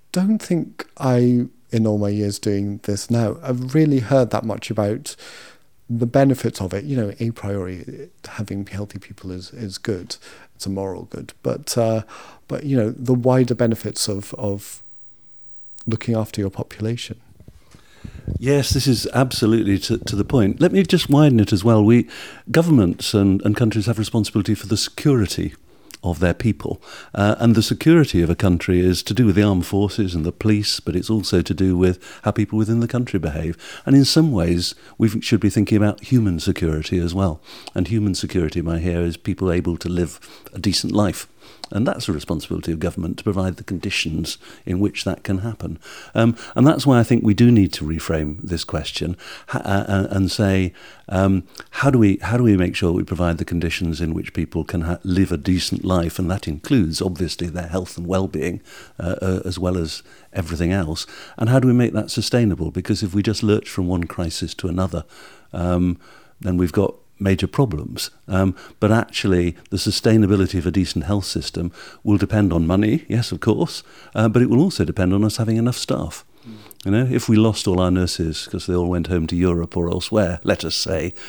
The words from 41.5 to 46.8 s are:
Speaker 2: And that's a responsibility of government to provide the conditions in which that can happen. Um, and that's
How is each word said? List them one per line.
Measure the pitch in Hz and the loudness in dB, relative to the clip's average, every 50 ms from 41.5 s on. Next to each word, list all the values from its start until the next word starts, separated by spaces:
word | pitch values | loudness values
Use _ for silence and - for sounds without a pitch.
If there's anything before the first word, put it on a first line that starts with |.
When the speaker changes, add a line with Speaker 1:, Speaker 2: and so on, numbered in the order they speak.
| - - - - | -20 -20 -12 -6
Speaker 2:
And | - 101 123 | -4 -2 -2
that's | 202 - - - - | -2 -2 -4 -4 -4
a | 87 | -4
responsibility | 76 - - 85 80 - - 87 85 - 85 | -4 -4 -4 -6 -6 -6 -6 -8 -6 -4 -6
of | 82 80 | -4 -4
government | 87 85 - 90 87 85 85 - | -4 -4 -4 -4 -6 -6 -8 -6
to | - | -4
provide | 107 92 95 92 92 82 - | -4 -2 -2 -2 -2 -4 -6
the | - | -8
conditions | - 98 82 - 101 - - - 82 80 82 85 - - - - - - - - | -8 -8 -6 -6 -6 -4 -4 -4 -4 -4 -4 -4 -6 -8 -12 -16 -20 -20 -12 -8
in | 92 90 90 | -4 -2 0
which | 104 98 - - - | 0 -2 -2 -4 -4
that | 101 - - - | -4 -6 -4 -4
can | - 98 92 | -4 -4 -2
happen. | 101 117 107 - - 82 85 - - - - - - - - | -4 -6 -8 -8 -10 -10 -10 -12 -14 -18 -20 -20 -14 -4 0
Um, | 110 117 120 117 - - - - | 2 2 2 2 -2 -6 -4 2
and | 127 127 | 4 6
that's | 151 160 139 | 6 4 4